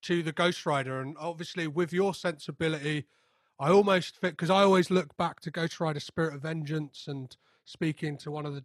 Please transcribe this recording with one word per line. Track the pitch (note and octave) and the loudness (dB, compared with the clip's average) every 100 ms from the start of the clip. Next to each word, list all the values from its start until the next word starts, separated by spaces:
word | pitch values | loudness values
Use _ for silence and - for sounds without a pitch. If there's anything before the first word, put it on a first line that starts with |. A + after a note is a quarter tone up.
to | - F3 | -2 -2
the | D#3+ | 0
Ghost | D3+ F3 F3 E3 | 0 0 0 0
Rider, | C#3+ C3 C3 | 0 -2 -6
and | C3 D3+ | -6 -8
obviously | D#3+ E3 F3 F3+ D#3+ | -10 -8 -10 -6 -4
with | D3 E3 | -2 0
your | F3 G3 | 2 0
sensibility, | E3+ F3+ D3 - C#3+ D#3+ D#3 D3 D3+ - _ _ _ _ - | 0 -4 -4 -10 -2 -2 0 -2 -4 -6 _ _ _ _ -4
I | C#3+ | 6
almost | G3 G3+ F#3 - - | 6 6 2 0 -4
fit, | F3+ D#3+ | -4 -2
'cause | E3 | 2
I | F#3+ | 6
always | G3+ F#3 F3 | 8 6 6
look | F#3 D3+ - | 2 0 -4
back | E3+ - | -4 -4
to | D#3 | -10
Ghost | E3+ E3 - | -4 -4 -2
Rider | D#3+ D3 | -2 -2
Spirit | - - D#3+ C#3+ | -6 -4 -4 -4
of | |
Vengeance | D#3+ D#3+ D3 D#3 C#3+ - - | -6 -6 -4 -6 -6 -12 -10
and | C#3 C3 - _ _ - | -10 -10 -16 _ _ -20
speaking | - D#3+ D3 D#3 C#3+ | -4 -4 -2 -6 -6
to | D3+ | -8
one | D3+ D3 | -8 -6
of | |
the | C#3 | -8